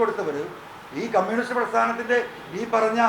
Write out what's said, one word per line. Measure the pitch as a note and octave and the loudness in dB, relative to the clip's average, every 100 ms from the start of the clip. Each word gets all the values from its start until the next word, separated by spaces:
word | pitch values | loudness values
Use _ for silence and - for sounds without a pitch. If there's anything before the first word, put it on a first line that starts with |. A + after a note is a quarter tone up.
കൊടുത്തവർ | G#3+ G#3+ D#3+ C#3+ E3+ - - - - C#3 | 0 0 -2 -4 -6 -8 -16 -18 -10 -6
ഈ | A3+ | 0
കമ്മ്യൂണിസ്റ്റ് | G3+ G3+ A3+ - B3 | 2 2 0 0 0
പ്രസ്ഥാനത്തിൻ്റെ | A3+ A#3 A#3 A#3 A#3 A#3+ - - - F3 | 0 2 2 0 0 0 0 -8 -10 -8
ഈ | A3+ | 0
പറഞ്ഞ | A3+ A3 A#3 | 2 2 4